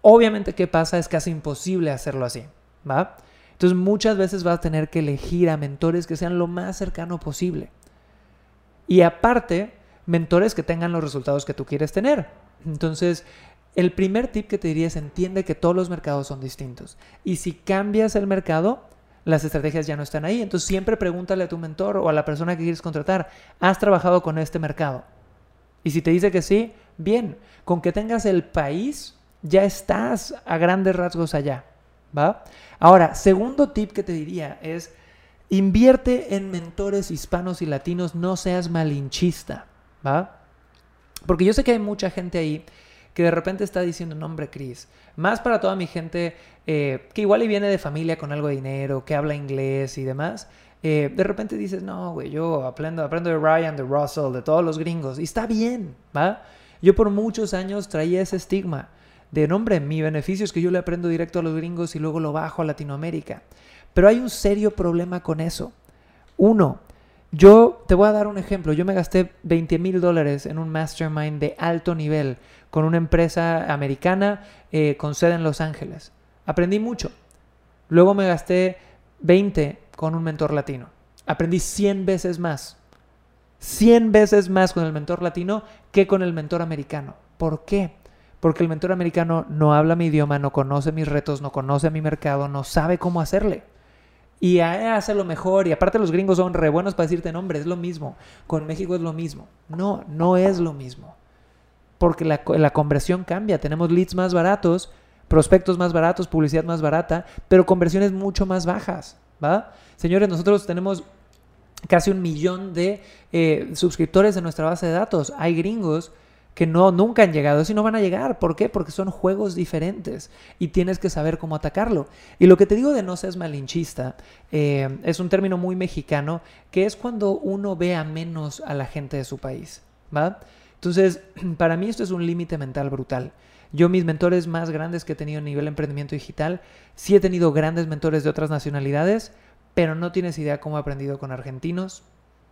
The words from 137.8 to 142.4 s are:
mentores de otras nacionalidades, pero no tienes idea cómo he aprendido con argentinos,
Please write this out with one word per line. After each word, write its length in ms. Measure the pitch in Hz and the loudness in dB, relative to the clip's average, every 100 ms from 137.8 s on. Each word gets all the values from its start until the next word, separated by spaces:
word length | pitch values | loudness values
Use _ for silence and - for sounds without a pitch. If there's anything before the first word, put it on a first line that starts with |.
| 160 | -6
mentores 380 | 151 160 156 | -4 -2 -2
de 60 | 147 | -2
otras 200 | 151 151 | -4 -4
nacionalidades, 800 | 151 147 143 135 143 170 220 220 _ _ _ _ | -4 -6 -6 -4 -2 0 -2 -4 _ _ _ _
pero 200 | - 165 | -2 -2
no 160 | 160 175 | -2 -4
tienes 260 | 180 175 160 | -4 -4 -6
idea 220 | 147 143 | -4 -6
cómo 160 | 151 151 | -6 -6
he 40 | |
aprendido 400 | 143 139 139 139 | -6 -8 -8 -8
con 100 | 135 | -10
argentinos, 720 | 131 131 131 165 175 190 - _ _ _ _ | -10 -12 -10 -6 -6 -8 -12 _ _ _ _